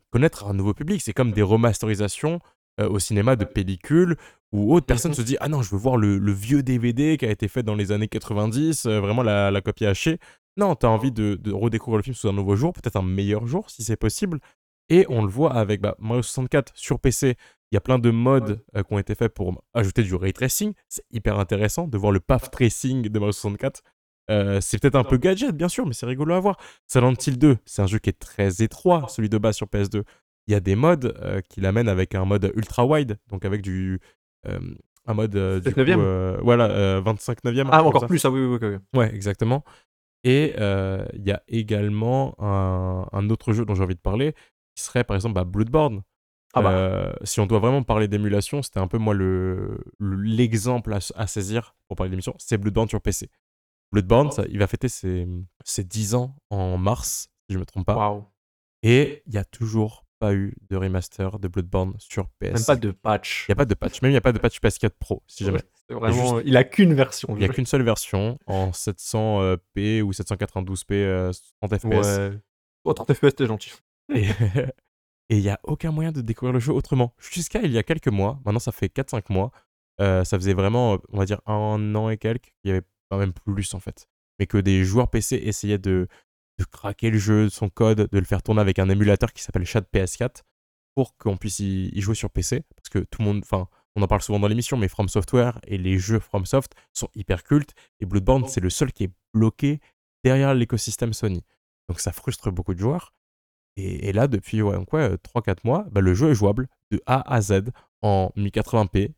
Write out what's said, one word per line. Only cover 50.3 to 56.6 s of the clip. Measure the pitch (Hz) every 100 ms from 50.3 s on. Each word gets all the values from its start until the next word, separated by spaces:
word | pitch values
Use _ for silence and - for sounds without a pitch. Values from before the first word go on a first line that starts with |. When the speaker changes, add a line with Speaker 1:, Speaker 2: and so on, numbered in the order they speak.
| 110 120 110 113 123 110
Speaker 1:
à, | 101 - -
à | 107
saisir | 107 95 113 - _ -
pour | 95
parler | 95
d'émulation, | 95 - -
c'est | - 110
Bloodborne | 101 101 113
sur | 107
P | -
C. | - - _ _ _ _ _ -
Bloodborne, | 101 92 113 147
ça, | - 90
il | 101
va | 101
fêter | - 127
ses, | - 95 90 90 90 90 _
ses | - -
dix | 90 107 104
ans | 120 131 139 -
en | 101